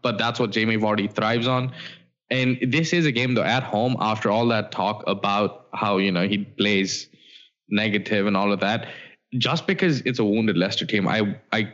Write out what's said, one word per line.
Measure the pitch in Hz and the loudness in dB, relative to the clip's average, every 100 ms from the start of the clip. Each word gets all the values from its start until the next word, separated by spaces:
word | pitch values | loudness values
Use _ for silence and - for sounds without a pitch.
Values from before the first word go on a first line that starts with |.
but | 127 104 | -4 -2
that's | 117 117 | -2 -2
what | 117 | -2
Jamie | 113 110 110 | 0 0 0
Vardy | 107 107 104 | 0 0 -2
thrives | 107 107 120 120 | -2 0 0 0
on. | 127 127 - - - _ _ _ | 0 -2 -8 -16 -20 _ _ _
And | 127 127 127 | 0 0 0
this | 131 139 160 | 0 0 2
is | 175 156 | 2 2
a | |
game, | 120 127 | 0 0
though, | 120 | 2
at | 85 123 | 2 0
home, | 123 104 123 127 | 0 0 0 0
after | 107 110 110 | -2 0 0
all | 107 120 | 2 2
that | 110 104 | 2 -2
talk | - 98 107 - | -2 -2 -2 -4
about | 98 101 101 104 - - | -2 0 2 0 -2 -12
how, | - 107 98 | -4 0 2
you | 98 | 2
know, | 87 95 | 2 0
he | 101 | 0
plays | 101 - 101 98 95 - - _ - - - _ _ | -4 -2 2 2 0 -4 -10 _ -20 -20 -20 _ _
negative | 104 107 104 90 107 101 | -2 0 0 0 0 2
and | 98 | 2
all | 101 | 2
of | 98 | 0
that, | 95 117 - - - - _ 127 | 0 -2 -4 -14 -20 -20 _ -4
just | 120 160 - | 0 0 0
because | 190 185 135 131 | 0 2 2 0
it's | 127 | 0
a | |
wounded | 107 107 110 87 | 2 2 2 2
Leicester | 92 - 80 | 0 0 -2
team, | 107 92 | 0 2
I, | 110 101 - - | 2 0 -4 -4
I | 110 107 | -2 -2